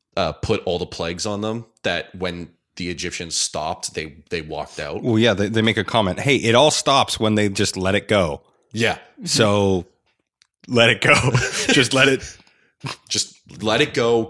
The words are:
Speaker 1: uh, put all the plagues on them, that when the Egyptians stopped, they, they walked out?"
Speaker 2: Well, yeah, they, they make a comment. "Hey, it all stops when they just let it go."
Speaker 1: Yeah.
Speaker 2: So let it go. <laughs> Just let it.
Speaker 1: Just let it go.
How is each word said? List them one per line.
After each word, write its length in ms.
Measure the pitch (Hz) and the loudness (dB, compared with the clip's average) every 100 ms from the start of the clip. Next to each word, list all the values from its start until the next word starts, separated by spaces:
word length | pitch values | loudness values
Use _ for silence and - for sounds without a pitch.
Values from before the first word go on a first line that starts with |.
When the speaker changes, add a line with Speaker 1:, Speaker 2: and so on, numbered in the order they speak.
| _ - | _ -4
Speaker 1:
uh, 160 | 85 | -4
put 280 | 76 - 107 | -4 -4 -4
all 160 | - 87 | -2 -4
the 60 | 87 | -6
plagues 400 | - 85 90 104 | -8 -8 -6 -6
on 160 | 101 | -4
them, 240 | 107 113 113 _ | -4 -6 -10 _
that 300 | 104 85 - 92 | -4 -4 -6 -8
when 340 | 90 87 82 _ _ - | -8 -6 -12 _ _ -10
the 120 | 87 | -8
Egyptians 460 | 82 87 - 85 - | -8 -8 -8 -8 -6
stopped, 580 | - 78 76 82 - | -4 -4 -6 -6 -8
they, 220 | - 78 76 - | -8 -10 -12 -10
they 100 | 85 | -8
walked 380 | 76 78 69 - | -8 -10 -10 -10
out?" 240 | 73 67 | -10 -6
Speaker 2:
Well, 160 | - 110 | 0 4
yeah, 140 | 117 95 | 4 4
they, 120 | 101 | 0
they 120 | 113 | 2
make 160 | 110 107 | 2 2
a 60 | |
comment. 360 | 98 117 98 92 | 0 0 0 0
"Hey, 180 | 135 131 | 2 2
it 180 | 110 117 | 4 6
all 160 | 151 | 6
stops 480 | - - 135 110 - | 2 2 2 2 0
when 160 | 110 107 | 0 2
they 140 | 104 | 0
just 280 | 98 98 - | 0 -2 -2
let 160 | 92 | 0
it 140 | 101 - | 0 2
go." 340 | 104 85 69 _ _ _ | 2 2 -2 _ _ _
Speaker 1:
Yeah. 260 | 107 110 - - - 190 | -2 -2 -2 -10 -14 -4
Speaker 2:
So 600 | 143 110 104 101 95 87 _ _ _ _ _ _ _ - | 2 2 2 2 0 -4 _ _ _ _ _ _ _ -2
let 220 | 120 117 | 4 4
it 120 | 107 | 4
go. 120 | - | 4
<laughs> 580 | - 127 123 - - - | 4 4 0 -2 -4 0
Just 220 | 202 120 | 2 2
let 140 | 131 135 | 2 2
it. 300 | 131 - - _ _ _ _ 131 - - | 2 -4 -20 _ _ _ _ -14 -14 -8
Speaker 1:
Just 280 | - - - - - | -6 -6 -10 -20 -6
let 180 | 104 113 | 0 2
it 140 | 147 | 2
go. 300 | 131 117 117 113 | 0 2 2 0